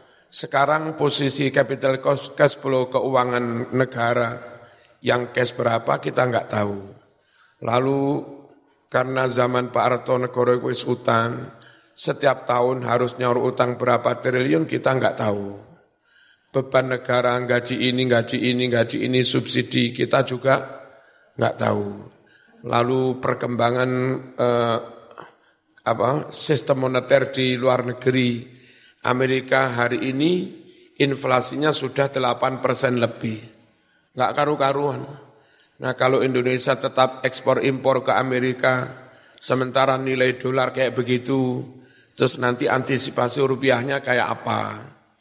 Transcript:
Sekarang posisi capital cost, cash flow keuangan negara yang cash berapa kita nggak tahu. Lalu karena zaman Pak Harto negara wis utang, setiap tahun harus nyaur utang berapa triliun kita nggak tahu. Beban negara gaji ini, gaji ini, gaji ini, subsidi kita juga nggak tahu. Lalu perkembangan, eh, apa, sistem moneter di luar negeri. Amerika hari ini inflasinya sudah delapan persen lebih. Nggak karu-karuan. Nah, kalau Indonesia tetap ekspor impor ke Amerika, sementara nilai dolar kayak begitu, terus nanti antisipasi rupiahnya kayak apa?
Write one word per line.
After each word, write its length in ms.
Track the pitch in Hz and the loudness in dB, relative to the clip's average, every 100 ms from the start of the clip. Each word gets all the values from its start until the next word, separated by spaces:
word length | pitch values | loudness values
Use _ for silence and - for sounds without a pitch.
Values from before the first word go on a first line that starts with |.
| - _ _ | -20 _ _
Sekarang 640 | - 120 139 143 156 156 | -8 0 2 4 2 -2
posisi 560 | 156 147 143 139 123 135 | 0 0 2 0 0 0
capital 480 | 139 131 135 135 131 | 2 0 0 0 0
cost, 400 | 139 139 - - | 0 0 -2 2
cash 220 | 147 - | 2 2
flow 260 | 135 131 127 | 0 0 2
keuangan 880 | 127 120 131 123 120 120 117 123 | 0 2 2 2 0 -2 -4 -2
negara 640 | 127 127 123 117 120 117 110 - - - - - _ | 0 0 0 0 0 0 -4 -14 -20 -20 -20 -20 _
yang 300 | 120 123 120 | 0 0 0
cash 220 | 131 123 - | -2 -2 0
berapa 420 | 117 117 139 143 | 0 0 0 -2
kita 300 | 151 - 127 | -2 0 0
nggak 180 | 117 - | 0 -2
tahu. 260 | 110 104 101 98 - _ _ _ _ _ _ 120 | -2 -2 -4 -12 -20 _ _ _ _ _ _ -2
Lalu 560 | 120 131 139 139 143 - - - _ _ _ _ | 0 2 0 0 -2 -6 -16 -20 _ _ _ _
karena 400 | 127 127 131 131 | -2 0 0 0
zaman 480 | 120 123 127 123 | 0 2 0 0
Pak 100 | 117 113 | 2 2
Harto 340 | 123 - 127 | 0 0 -2
negara 340 | 123 127 123 123 | 0 0 2 2
wis 260 | 127 123 - | 0 -2 -2
utang, 680 | 123 - 117 117 123 131 - - - _ - | -2 2 2 2 -4 -12 -18 -20 -20 _ -6
setiap 500 | - 139 139 127 - | -6 0 0 0 0
tahun 400 | 123 123 131 120 | 0 0 0 -2
harus 320 | 120 123 123 | 0 0 -2
nyaur 240 | 123 120 | 0 0
utang 320 | 123 123 123 | 0 0 0
berapa 480 | 123 123 117 120 120 | 0 2 2 2 -2
triliun 480 | 131 127 131 160 160 | 0 0 2 0 0
kita 240 | 123 135 | -2 0
nggak 240 | 131 113 - | 2 0 0
tahu. 400 | 113 101 101 101 - - _ _ _ _ _ _ _ | -2 -2 -6 -12 -20 -20 _ _ _ _ _ _ _
Beban 440 | 135 131 135 131 | -4 2 2 2
negara 440 | 127 - 123 123 123 | -2 0 2 4 2
gaji 480 | 123 123 123 127 123 | 2 0 0 0 0
ini, 200 | 123 127 | 2 4
gaji 400 | 120 113 131 123 | 2 2 0 0
ini, 160 | 123 127 | 0 2
gaji 400 | 120 117 107 120 | 2 0 -2 0
ini, 160 | 127 | 2
subsidi 720 | 123 131 117 127 120 127 120 | 2 0 0 -2 0 0 0
kita 320 | 123 120 139 131 | -2 0 2 0
juga 560 | 127 135 139 - - - - _ _ _ - | -2 2 0 -2 -14 -20 -20 _ _ _ -2
nggak 180 | 117 - | -2 0
tahu. 280 | 113 104 101 104 - - _ _ _ _ 123 | -2 -2 -4 -10 -16 -20 _ _ _ _ -2
Lalu 560 | 120 120 131 131 127 | 0 2 0 0 -2
perkembangan, 680 | 131 123 123 117 120 127 127 127 127 135 131 | -4 -2 -4 0 0 2 0 0 -2 -4 -6
eh, 440 | - 123 120 117 117 - - - - - _ _ _ _ _ | -2 0 2 0 -2 -6 -16 -20 -20 -20 _ _ _ _ _
apa, 480 | - 113 117 147 - | -2 0 0 0 -4
sistem 560 | - - 147 - 135 131 | -4 0 0 0 0 0
moneter 400 | 127 123 139 127 | 0 4 2 2
di 240 | 135 127 | 0 0
luar 320 | 127 131 127 123 | 2 2 2 0
negeri. 720 | 120 135 127 123 120 - - - - - _ 120 | -2 0 2 2 -2 -8 -20 -20 -20 -20 _ 0
Amerika 640 | 127 131 131 131 135 131 | 2 2 0 2 2 2
hari 400 | 120 120 127 131 | 2 0 0 -2
ini 200 | 135 156 180 - - - - _ - | 0 2 0 -2 -10 -20 -20 _ 0
inflasinya 720 | 143 135 131 127 120 131 151 | 0 0 2 2 0 0 0
sudah 400 | 147 131 - 139 | 0 -2 0 0
delapan 480 | 135 123 120 127 131 | 0 -2 0 -2 0
persen 400 | 131 120 131 123 | -2 0 0 2
lebih. 400 | 117 - 117 110 - - _ _ _ _ _ | 0 -2 -8 -8 -14 -20 _ _ _ _ _
Nggak 220 | 127 123 135 | -2 -2 0
karu-karuan. 720 | 147 147 135 139 143 127 135 - - _ _ _ _ - | 0 2 0 0 -2 -4 -10 -16 -20 _ _ _ _ -8
Nah, 160 | 127 123 | -6 0
kalau 240 | 127 135 | 2 4
Indonesia 560 | 131 127 123 127 139 131 | 2 2 0 0 0 0
tetap 480 | 131 131 131 - | 0 2 2 2
ekspor 400 | 131 - 131 127 | -4 0 0 2
impor 400 | 135 131 127 131 | 2 2 2 2
ke 80 | 127 | 2
Amerika, 960 | 110 131 127 131 127 131 127 131 - - - _ - | 0 2 0 -2 0 0 0 -4 -12 -20 -20 _ -12
sementara 560 | - 131 127 131 135 131 | -2 -2 0 2 2 2
nilai 400 | 135 131 127 123 | 0 0 0 0
dolar 400 | 127 131 127 131 | -2 0 0 0
kayak 160 | 127 | -2
begitu, 720 | 123 120 123 123 135 127 127 131 - - _ _ | 0 -2 -2 0 0 0 -4 -8 -16 -20 _ _
terus 240 | - 127 - | 0 0 2
nanti 320 | 123 123 143 | 0 0 0
antisipasi 720 | 131 135 131 - - 123 139 | 0 0 -2 -2 -2 -2 0
rupiahnya 640 | 135 127 135 120 135 139 | 0 0 2 2 0 -4
kayak 240 | 127 123 104 | 0 0 0
apa? 320 | - 123 110 104 107 123 - _ _ | -2 -4 -2 -4 -8 -14 -20 _ _